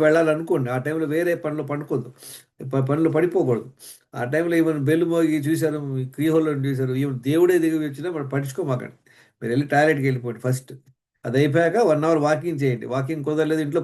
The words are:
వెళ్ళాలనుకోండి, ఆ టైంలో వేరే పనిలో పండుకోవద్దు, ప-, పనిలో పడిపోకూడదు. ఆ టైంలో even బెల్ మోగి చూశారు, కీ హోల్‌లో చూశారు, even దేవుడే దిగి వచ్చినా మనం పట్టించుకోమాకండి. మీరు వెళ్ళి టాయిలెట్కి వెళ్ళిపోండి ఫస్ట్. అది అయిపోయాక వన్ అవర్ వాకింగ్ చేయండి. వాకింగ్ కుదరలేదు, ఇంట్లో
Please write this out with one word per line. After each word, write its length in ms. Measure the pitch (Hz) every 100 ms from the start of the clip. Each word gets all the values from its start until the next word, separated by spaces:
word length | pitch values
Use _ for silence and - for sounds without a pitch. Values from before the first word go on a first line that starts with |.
వెళ్ళాలనుకోండి, 640 | 156 165 160 156 165 165 123
ఆ 80 | 127
టైంలో 280 | 147 160 156
వేరే 260 | 156 175 165
పనిలో 200 | 156 151
పండుకోవద్దు, 460 | 139 147 147 143 - - - - - - 131
ప-, 120 | 135 131
పనిలో 200 | 147 156
పడిపోకూడదు. 580 | 151 175 180 131 113 - - - - _
ఆ 80 | 123
టైంలో 300 | 123 151 170 165
even 200 | 160 151 139
బెల్ 180 | 160 165
మోగి 300 | 165 160 151
చూశారు, 380 | 143 160 156 151 143 131 127
కీ 140 | - 160
హోల్‌లో 240 | 160 156 143 135
చూశారు, 260 | 131 131
even 240 | 127 143 120
దేవుడే 340 | 131 160 180 180
దిగి 200 | 160 160
వచ్చినా 320 | 151 135 175
మనం 180 | 160 135
పట్టించుకోమాకండి. 680 | 139 139 - 139 123 - - _ _ _ _
మీరు 80 | 113
వెళ్ళి 140 | 123 143
టాయిలెట్కి 340 | 143 156 143 135
వెళ్ళిపోండి 320 | 123 120 107
ఫస్ట్. 320 | 127 131 - - _ _ _ _
అది 120 | 120 127
అయిపోయాక 400 | 147 165 165 202 208
వన్ 140 | 147
అవర్ 160 | 160 165 147
వాకింగ్ 320 | 151 170 151
చేయండి. 240 | 139 120 117
వాకింగ్ 380 | 131 135 160 143
కుదరలేదు, 360 | 151 156 160 147
ఇంట్లో 140 | 160